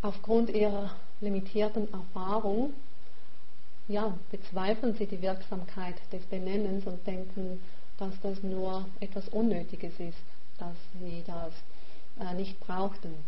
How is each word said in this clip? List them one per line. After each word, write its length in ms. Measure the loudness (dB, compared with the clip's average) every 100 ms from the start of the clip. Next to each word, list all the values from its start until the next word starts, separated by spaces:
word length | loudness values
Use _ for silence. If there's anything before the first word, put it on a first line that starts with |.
Aufgrund 460 | 0 0 2 2 2
ihrer 400 | 2 0 0 0 0 0 0
limitierten 640 | 0 0 0 0 0 0 0
Erfahrung, 800 | 0 0 0 0 0 0 0 0 0 0 0 0 0 0 0 0 0 0 0 0
ja, 260 | 0 0 0 0
bezweifeln 640 | 0 0 0 0 0 0 0
sie 100 | 0
die 160 | 0
Wirksamkeit 720 | 0 0 0 0 0 0 0 0 0
des 160 | 0 0
Benennens 580 | 0 0 0 0 0 0
und 180 | 0 0
denken, 560 | 0 0 0 0 0 0 0 0 0
dass 140 | 0 0
das 220 | 0 0
nur 420 | 0 0 0 0 0 0
etwas 300 | 0 0 0
Unnötiges 720 | 2 2 2 0 0 0 0
ist, 240 | 0 0 0 0 0 0
dass 160 | 0 0 0 0
sie 240 | 0 0
das, 300 | 0 -2 0 0 0 0 0 0 0 0
äh, 160 | 0
nicht 240 | 0 0 0
brauchten. 560 | 0 0 0 0 0 0